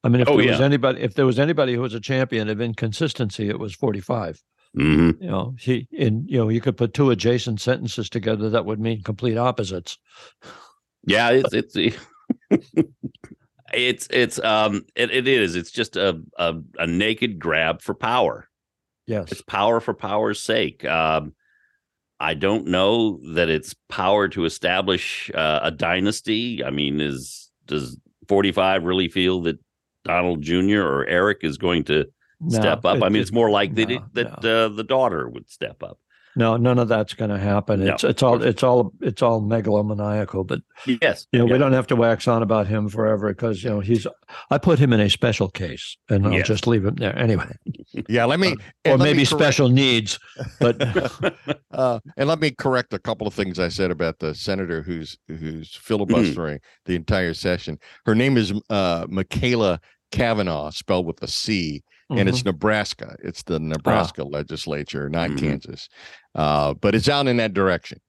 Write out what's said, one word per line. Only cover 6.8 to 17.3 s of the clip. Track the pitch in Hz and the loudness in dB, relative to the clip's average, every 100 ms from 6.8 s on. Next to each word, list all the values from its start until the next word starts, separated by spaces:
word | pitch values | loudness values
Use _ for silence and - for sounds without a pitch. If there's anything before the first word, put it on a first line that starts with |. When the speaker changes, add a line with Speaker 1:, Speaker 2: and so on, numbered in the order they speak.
| 113 | -2
Speaker 1:
two | - 139 | 2 2
adjacent | 107 113 120 120 107 | 2 2 0 -2 -4
sentences | - 127 120 - 101 | -2 -2 -4 -8 -6
together | 117 110 107 110 | -4 -2 -2 0
that | 113 92 | -2 -2
would | 110 | -4
mean | 113 113 | -4 -4
complete | 98 104 123 113 | -6 -4 -2 0
opposites. | 123 123 95 92 - - _ - - _ - - - _ _ _ - | 0 -2 -6 -8 -10 -18 _ -20 -20 _ -20 -20 -20 _ _ _ 0
Speaker 2:
Yeah, | 104 117 | 2 4
it's, | 127 - | 4 2
it's, | 120 - - 107 - - _ _ - _ | -2 -4 -2 -2 -2 -18 _ _ -10 _
<laughs> | - - - - _ 139 _ - - _ _ - | -2 0 -2 -2 _ -14 _ -20 -20 _ _ -6
it's, | 117 123 123 - | 0 0 0 0
it's, | 127 117 - | 2 2 0
um, | 110 107 107 101 - - | 0 2 2 0 -6 -4
it, | 120 | 0
it | 127 123 | 0 2
is. | 131 95 87 | 2 2 -2
It's | 82 | -6
just | - 113 - | -6 -4 0
a, | 95 80 78 - | 0 -2 -10 -4
a, | 85 82 73 - | -2 -2 -12 -6
a | 85 | -2
naked | 85 107 110 123 | 0 0 0 -4